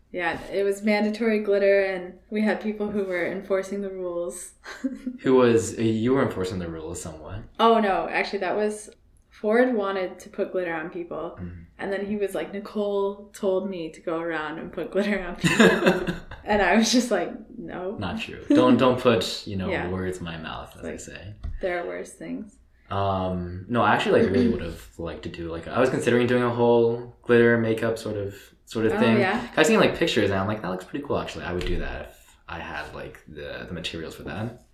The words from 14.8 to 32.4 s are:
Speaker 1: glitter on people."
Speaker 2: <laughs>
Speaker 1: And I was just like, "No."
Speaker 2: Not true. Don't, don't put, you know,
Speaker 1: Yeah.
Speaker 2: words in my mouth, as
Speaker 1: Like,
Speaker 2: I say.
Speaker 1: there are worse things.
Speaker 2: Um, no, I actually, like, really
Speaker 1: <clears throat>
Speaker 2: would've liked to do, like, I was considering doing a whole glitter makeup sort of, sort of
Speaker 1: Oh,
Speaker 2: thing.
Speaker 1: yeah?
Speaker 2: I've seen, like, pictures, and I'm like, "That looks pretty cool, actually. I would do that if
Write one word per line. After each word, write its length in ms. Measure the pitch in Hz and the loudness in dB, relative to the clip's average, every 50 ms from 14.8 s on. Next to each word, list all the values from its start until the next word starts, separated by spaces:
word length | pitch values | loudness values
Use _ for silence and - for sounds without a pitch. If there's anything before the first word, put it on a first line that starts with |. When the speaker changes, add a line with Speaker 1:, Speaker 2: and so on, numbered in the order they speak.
| 160 - | -8 -2
Speaker 1:
glitter 260 | - 185 214 208 208 190 185 | 0 0 2 2 0 -2 -2
on 80 | 175 185 | -6 -6
people." 760 | - - 170 - 214 220 185 180 - - 190 185 - - - 180 - | 0 0 2 6 8 8 8 8 6 4 2 2 2 -2 -4 -6 -6
Speaker 2:
<laughs> 40 | - - - - - | -10 -14 -16 -14 -4
Speaker 1:
And 140 | 175 214 208 | 0 2 2
I 140 | 196 175 185 | 4 6 6
was 160 | 226 220 220 | 4 4 6
just 180 | - 254 226 - | 4 2 2 2
like, 200 | 214 180 170 - - - - - - - | 0 -2 -2 -4 -8 -12 -16 -16 -14 -14
"No." 380 | 170 165 - 175 180 190 220 - | -12 -10 -10 -8 -8 -8 -6 -6
Speaker 2:
Not 220 | - 180 - 220 | -6 -6 -4 -6
true. 240 | - - - - - - | -8 -10 -12 -14 0 4
Don't, 260 | 285 - 127 127 123 | 6 6 8 8 6
don't 240 | - 131 127 120 113 | 6 6 4 4 4
put, 460 | - 123 117 113 - - - - - | 4 4 4 4 2 -2 -6 -8 -8
you 100 | 110 104 | -6 -6
know, 120 | 95 92 92 | -4 -2 -2
Speaker 1:
Yeah. 180 | 87 - - 90 | -2 -2 -4 -4
Speaker 2:
words 280 | 92 95 92 92 90 - | -4 -4 -4 -4 -6 -6
in 60 | 87 | -8
my 120 | 82 82 | -10 -10
mouth, 400 | 80 80 - - - - - - | -10 -10 -10 -10 -10 -12 -14 -16
as 60 | - - | -12 -12
Speaker 1:
Like, 100 | 82 78 | -12 -10
Speaker 2:
I 20 | 87 | -12
say. 360 | - - 69 - 92 101 104 - - - - - | -14 -14 -14 -14 -14 -14 -16 -10 -10 -8 -8 -4
Speaker 1:
there 200 | - 185 180 175 | -4 -4 -4 -4
are 40 | 175 | -6
worse 260 | 180 175 175 190 - | -6 -8 -10 -10 -12
things. 440 | - - 160 170 - - 214 - - _ _ _ _ _ _ _ | -14 -16 -12 -10 -10 -10 -10 -12 -16 _ _ _ _ _ _ _
Speaker 2:
Um, 720 | 101 98 98 98 95 95 92 92 92 90 87 87 90 92 - - | -4 -2 0 0 0 0 -2 -2 -2 -4 -4 -6 -8 -10 -6 -2
no, 120 | 120 120 | 2 4
I 120 | 104 104 117 | 6 6 4
actually, 280 | 123 - 220 160 120 | 4 4 4 4 4
like, 80 | 110 98 | 4 4
really 160 | 95 123 - - | 4 4 4 4
Speaker 1:
<clears throat> 60 | - | 2
Speaker 2:
would've 320 | - 85 82 82 - - - - - | 0 -4 -8 -10 -12 -16 -18 -12 -10
liked 240 | 85 85 85 80 - | -10 -8 -8 -10 -10
to 60 | 87 | -12
do, 200 | 82 - 85 82 | -10 -8 -8 -8
like, 160 | 82 82 82 | -8 -10 -10
I 140 | 80 - 117 | -4 0 2
was 80 | 131 131 | 2 2
considering 360 | 151 131 - 123 117 123 123 120 | 2 0 2 2 4 4 4 4
doing 140 | 123 123 123 | 2 2 2
a 60 | 120 | 0
whole 680 | 113 120 120 120 120 117 117 117 120 - - - - _ | 2 4 4 6 6 6 6 4 2 -2 -6 -12 -16 _
glitter 340 | _ - 120 117 117 120 117 117 | _ 4 6 8 8 8 6 4
makeup 380 | 113 113 110 - 117 110 - - | 2 2 0 0 0 -2 -2 -2
sort 200 | - 107 107 104 | -4 -6 -6 -4
of, 160 | 98 98 - - - - _ _ _ | -6 -6 -8 -12 -18 -20 _ _ _
sort 180 | - - 113 110 | -8 -4 0 2
of 80 | - | 2
Speaker 1:
Oh, 60 | - 214 | 4 4
Speaker 2:
thing. 200 | 123 117 110 104 | 4 6 6 4
Speaker 1:
yeah? 200 | 185 185 202 240 - - - | 4 2 0 -2 -4 -2 2
Speaker 2:
I've 100 | - - | 2 4
seen, 140 | - 220 202 | 6 6 6
like, 160 | 151 - - | 4 4 4
pictures, 340 | - 165 170 - 120 101 - | 2 0 2 2 2 2 2
and 80 | 95 95 | 0 0
I'm 80 | 95 | 0
like, 140 | 104 107 107 | -2 -4 -4
"That 100 | - 87 | -4 -6
looks 140 | 92 90 - | -6 -6 -8
pretty 180 | - - 143 - | -10 -10 -10 -6
cool, 120 | - 113 87 | -4 -4 -4
actually. 260 | 85 - - 82 87 | -4 -6 -10 -10 -8
I 60 | 92 87 | -6 -4
would 100 | 90 90 | -4 -2
do 140 | 87 87 85 | -2 -2 -2
that 220 | 82 80 80 - - - | -2 -6 -8 -10 -12 -14
if 260 | - - - - _ _ | -18 -20 -20 -20 _ _